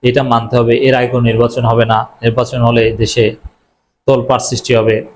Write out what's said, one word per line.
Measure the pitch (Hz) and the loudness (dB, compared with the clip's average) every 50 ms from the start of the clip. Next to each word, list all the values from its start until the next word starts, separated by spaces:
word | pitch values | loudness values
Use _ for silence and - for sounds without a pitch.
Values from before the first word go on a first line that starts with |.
এটা | - 123 123 143 135 | 0 2 0 0 0
মানতে | 127 120 117 110 110 - 123 | 0 0 -2 -2 0 0 0
হবে, | 117 117 117 127 | 2 2 2 2
এর | 135 131 131 | 2 2 2
আগে | 127 123 120 | 2 0 -2
কোনো | 120 123 120 | -2 0 0
নির্বাচন | 117 113 110 120 120 123 131 120 | 0 2 2 0 0 0 -2 -2
হবে | 113 113 117 117 | 0 2 2 2
না, | 113 113 110 113 - - _ | 2 0 -2 -2 -4 -12 _
নির্বাচন | - 117 113 123 123 117 - 127 | -4 -2 0 0 -2 -2 -2 0
হলে | 120 117 117 117 113 113 | 0 2 2 2 2 2
দেশে | 117 - 113 104 - - 113 107 - - _ - _ _ _ _ _ _ _ _ _ _ _ - | 0 -2 -4 -2 0 0 0 0 0 -6 _ -20 _ _ _ _ _ _ _ _ _ _ _ 0
তোলপাড় | 135 127 117 113 131 117 | 0 0 0 0 -2 -2
সৃষ্টি | - - - 113 - - 127 | -2 -4 -6 -6 -2 0 0
হবে, | 113 110 110 110 107 - - - | 2 2 2 0 -2 -4 -8 -2